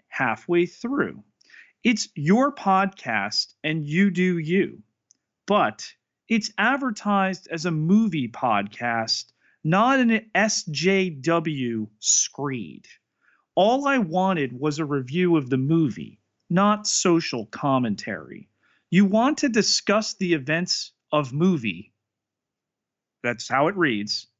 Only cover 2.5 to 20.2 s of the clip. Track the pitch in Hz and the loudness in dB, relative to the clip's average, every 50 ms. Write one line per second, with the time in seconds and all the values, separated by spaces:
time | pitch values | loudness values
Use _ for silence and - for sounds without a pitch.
2.5 | 269 - - 196 190 190 196 190 - - - 127 110 104 98 - - - - - | 0 -2 0 2 2 2 2 0 -4 -8 -8 -4 -4 -2 -2 -2 -4 -4 -4 -6
3.5 | _ _ - 156 156 160 147 147 156 180 202 202 170 180 185 185 175 170 156 156 | _ _ -6 -4 -4 -4 -4 -2 2 2 2 2 2 2 0 0 0 -2 -2 0
4.5 | 180 196 147 - - - - _ _ _ _ _ _ _ _ _ _ _ - - | 0 0 0 0 -4 -14 -20 _ _ _ _ _ _ _ _ _ _ _ -4 0
5.5 | 202 202 147 107 107 - - - - _ _ _ _ _ _ - 226 220 214 - | 2 2 2 0 -2 -6 -16 -20 -20 _ _ _ _ _ _ -2 -2 -2 -2 -2
6.5 | - - 208 240 277 269 277 254 208 - - 208 202 196 190 190 185 - - - | -4 -2 0 0 0 0 -2 -6 -6 -6 -4 0 0 0 0 0 -2 -6 -10 -10
7.5 | 160 160 151 180 160 151 156 165 196 220 226 202 165 147 123 113 - - - 120 | -8 -4 -4 -2 -2 0 2 4 4 4 4 2 0 -2 -4 -6 -6 -2 0 2
8.5 | 104 101 101 101 - - 120 120 117 117 113 113 - - - _ _ _ _ _ | 2 2 0 -4 -8 -6 -4 -4 -2 -2 -2 -2 -4 -6 -6 _ _ _ _ _
9.5 | _ _ - 156 175 196 226 254 269 262 247 226 226 214 - - - 185 214 214 | _ _ -2 0 2 4 4 4 4 4 4 2 2 0 -2 -2 0 0 0 2
10.5 | - - - 165 147 135 160 190 196 190 185 180 156 135 127 160 170 170 156 165 | 0 -4 -6 -6 -6 -2 0 2 2 2 0 -2 -4 -4 -2 0 0 0 0 -2
11.5 | 151 135 127 120 117 110 107 104 _ - - - - - - - - - 139 143 | -4 -4 -4 -4 -4 -4 -6 -8 _ -6 0 2 2 2 2 -2 -6 -8 -6 -6
12.5 | 131 120 92 76 53 - _ - - _ _ _ _ _ _ _ _ _ _ _ | -6 -6 -8 -10 -14 -20 _ -20 -20 _ _ _ _ _ _ _ _ _ _ _
13.5 | - 170 190 220 247 277 285 277 269 254 202 156 165 185 185 190 185 156 139 123 | 0 2 4 4 4 2 2 0 0 0 0 0 0 0 0 2 2 0 -2 -4
14.5 | 127 123 143 151 143 156 160 139 147 139 127 127 143 175 180 175 165 156 135 123 | -4 -4 -4 -4 -2 -2 -4 -2 -2 -4 -4 -2 -2 0 2 4 2 2 2 0
15.5 | 135 131 131 143 165 165 156 123 101 82 - - - _ _ _ _ _ _ - | 0 0 2 2 2 2 2 0 -2 -6 -12 -14 -16 _ _ _ _ _ _ -2
16.5 | 170 185 202 208 208 208 208 - - - - 185 170 165 156 - 131 117 101 - | 0 2 4 2 2 0 -2 -4 -2 0 2 2 2 2 0 -2 -6 -8 -8 -10
17.5 | - - 151 139 135 127 123 113 98 - - 117 95 80 69 62 - - - _ | -10 -4 -2 0 2 2 0 0 -4 -4 -6 -10 -10 -10 -10 -14 -18 -20 -20 _
18.5 | _ _ _ _ _ _ _ - 165 190 208 190 202 220 240 285 311 - 302 269 | _ _ _ _ _ _ _ 0 4 4 4 6 4 4 2 2 2 0 -2 0
19.5 | 220 226 180 - - - - - 202 220 214 - - - | 2 2 2 2 0 -2 0 2 0 0 0 -2 -6 -4